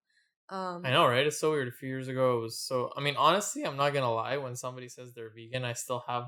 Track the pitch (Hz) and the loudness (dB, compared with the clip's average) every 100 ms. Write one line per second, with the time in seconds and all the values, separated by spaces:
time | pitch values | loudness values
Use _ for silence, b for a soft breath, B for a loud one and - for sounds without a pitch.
0 | _ _ _ _ - 190 185 175 135 143 | _ _ _ _ -10 -6 -4 -4 2 6
1 | 147 123 147 147 160 151 123 - 131 131 | 6 6 2 2 0 0 -2 -6 -8 -6
2 | 131 131 127 120 113 - - 127 120 139 | -4 2 4 2 -2 -6 -4 -2 -2 -2
3 | 143 127 147 190 208 285 185 139 143 143 | -2 4 6 6 2 -4 -4 0 2 2
4 | 123 113 117 143 131 123 127 127 123 - | 2 0 0 -2 -4 -8 -8 -10 -14 -16
5 | 123 120 113 110 113 127 123 117 - 123 | -16 -14 -14 -14 -8 -4 -4 -4 -4 -4
6 | - 123 | -2 -6